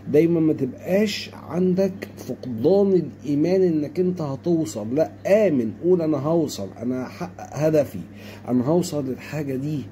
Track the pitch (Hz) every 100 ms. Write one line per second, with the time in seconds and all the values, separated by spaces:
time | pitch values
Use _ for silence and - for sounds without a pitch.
0 | - 143 165 170 156 131 131 - - 190
1 | 214 - - - - 165 185 180 196 196
2 | - - - 123 131 113 139 196 202 185
3 | 143 - 131 143 160 190 180 156 143 165
4 | 180 180 147 135 175 165 156 110 107 135
5 | 160 - - 202 202 139 113 98 170 180
6 | 156 143 143 170 143 - 98 - 117 127
7 | 123 - 180 - - 131 156 156 131 90
8 | 82 - - - - 123 123 175 175 147
9 | 131 113 - 147 139 131 147 151 104